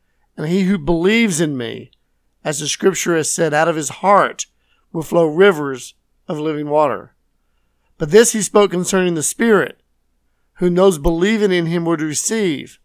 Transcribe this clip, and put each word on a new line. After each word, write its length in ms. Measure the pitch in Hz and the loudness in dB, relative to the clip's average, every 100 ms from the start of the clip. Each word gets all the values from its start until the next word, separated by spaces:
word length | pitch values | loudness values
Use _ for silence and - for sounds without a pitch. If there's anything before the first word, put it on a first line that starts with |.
| _ _ _ - | _ _ _ -10
And 120 | 156 | -2
he 160 | 185 | 0
who 140 | 185 202 | 0 0
believes 640 | 139 165 180 226 226 156 | -2 0 2 2 2 0
in 160 | 165 135 | -2 -4
me, 340 | 117 113 127 _ _ _ _ _ | -8 -12 -16 _ _ _ _ _
as 160 | 151 147 | -8 -6
the 80 | 151 | -6
scripture 480 | - 196 175 - 170 | -2 0 0 0 -2
has 140 | 151 | -2
said, 240 | - 165 | -2 0
out 140 | 147 165 | 2 0
of 60 | |
his 140 | 160 139 | 0 -4
heart 580 | - 185 202 139 - - _ _ _ _ | -4 2 4 4 -2 -14 _ _ _ _
will 100 | 165 | -10
flow 220 | 156 170 | -2 0
rivers 680 | 165 151 202 160 143 127 - - _ _ - | 2 4 4 4 -2 -8 -12 -20 _ _ -12
of 100 | 160 | -8
living 300 | 151 151 147 | -6 -6 -2
water.' 460 | 147 147 101 120 _ _ _ _ _ _ _ _ - | 0 0 -2 -8 _ _ _ _ _ _ _ _ -10
But 160 | 156 | 2
this 200 | 196 233 | 4 4
he 100 | 220 | 2
spoke 280 | 190 208 202 | 0 2 2
concerning 440 | 175 175 190 180 | 0 -2 0 0
the 100 | 165 | 0
Spirit, 560 | 139 - 233 202 139 - _ _ _ _ _ _ _ - | -4 -2 2 2 2 -6 _ _ _ _ _ _ _ -4
whom 180 | 180 175 | -2 2
those 220 | 196 160 | 2 2
believing 520 | 165 165 196 220 208 | 0 0 0 0 0
in 160 | 180 165 | 0 -2
him 180 | 170 | -2
would 160 | 170 165 | -2 -2
receive. 800 | 156 143 - 226 196 135 - - | -4 -6 -4 -2 -2 -4 -10 -20